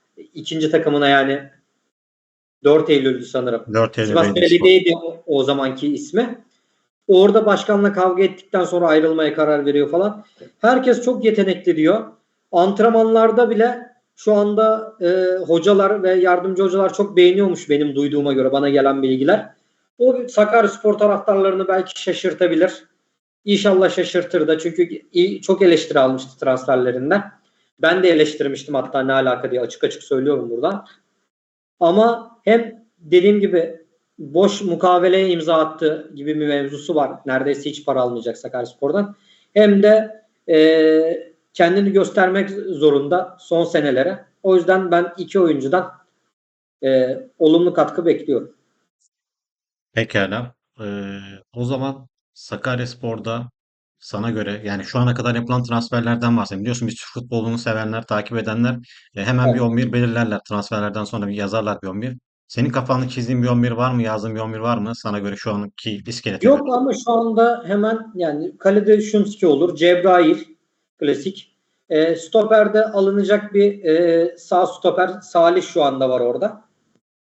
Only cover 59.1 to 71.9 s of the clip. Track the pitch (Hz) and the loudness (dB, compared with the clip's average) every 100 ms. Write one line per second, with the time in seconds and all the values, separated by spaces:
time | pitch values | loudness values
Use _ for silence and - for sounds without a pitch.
59.1 | 98 98 127 127 120 117 117 131 120 120 | -8 -4 0 0 0 0 0 -2 0 -2
60.1 | 117 117 101 - 104 101 107 104 104 104 | -2 -4 -4 -6 -8 -6 -6 -6 -6 -8
61.1 | 113 101 101 98 110 104 98 98 98 123 | -8 -6 -6 -4 -4 -4 -6 -8 -8 -10
62.1 | 127 _ _ _ - 120 127 123 127 127 | -10 _ _ _ -4 -2 -2 -4 -4 -4
63.1 | 127 117 127 120 120 120 117 127 123 113 | -6 -4 -2 0 0 0 -2 -2 -2 -2
64.1 | 110 110 110 110 110 117 117 104 117 110 | -4 -6 -8 -8 -6 -4 -4 -6 -8 -8
65.1 | 104 101 98 113 104 104 - 113 101 95 | -6 -8 -8 -6 -6 -8 -10 -10 -10 -10
66.1 | - - 95 233 277 277 247 269 214 - | -10 -8 0 2 2 0 -2 -2 -4 -2
67.1 | 226 233 220 233 240 175 202 214 220 220 | -2 0 2 2 0 -4 -2 -2 -4 -8
68.1 | 185 165 147 175 - 196 208 202 214 214 | -6 -4 -4 -8 -4 0 2 4 2 2
69.1 | 208 196 - 175 139 175 151 175 175 185 | 0 -2 0 2 4 0 2 2 4 4
70.1 | 180 160 - - _ _ _ _ - 147 | 4 4 2 -4 _ _ _ _ -6 -2
71.1 | 139 - - - _ _ _ - | -2 -6 -12 -16 _ _ _ -4